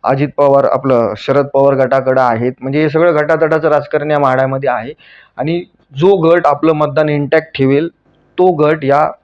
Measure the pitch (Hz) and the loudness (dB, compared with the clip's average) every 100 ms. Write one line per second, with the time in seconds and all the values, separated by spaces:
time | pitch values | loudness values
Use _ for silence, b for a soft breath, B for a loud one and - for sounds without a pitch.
0 | - 135 143 - 143 139 131 131 139 123 | 0 -2 -2 0 2 4 2 -2 0 0
1 | 110 107 - 139 135 139 139 135 131 135 | 0 -4 -2 -2 0 0 2 2 0 0
2 | 127 131 127 113 120 131 127 143 156 151 | 0 0 0 0 -4 -6 -6 -2 -2 0
3 | 175 151 151 160 156 160 156 147 139 156 | 0 0 0 0 2 0 0 0 -2 -6
4 | 147 147 139 131 135 135 139 123 117 156 | -2 0 0 0 -2 -2 -4 -4 -8 -16
5 | b b b - 139 170 180 _ _ 135 | b b b -10 -6 -6 -8 _ _ -2
6 | 180 196 160 170 156 143 165 156 147 139 | 2 2 2 2 2 0 0 0 -2 0
7 | 156 147 143 156 151 - 135 139 165 _ | 0 -2 0 -2 -2 -2 0 0 -2 _
8 | _ _ _ - 185 165 151 156 135 139 | _ _ _ 0 0 2 0 0 0 0
9 | 156 - | 0 -4